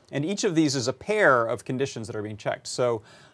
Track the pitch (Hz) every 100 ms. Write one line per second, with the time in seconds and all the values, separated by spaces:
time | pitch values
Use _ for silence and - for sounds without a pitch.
0 | - 139 156 202 214 160 151 135 117 -
1 | - 214 170 123 113 120 - 131 139 120
2 | 110 107 107 110 135 - - - 123 113
3 | - - -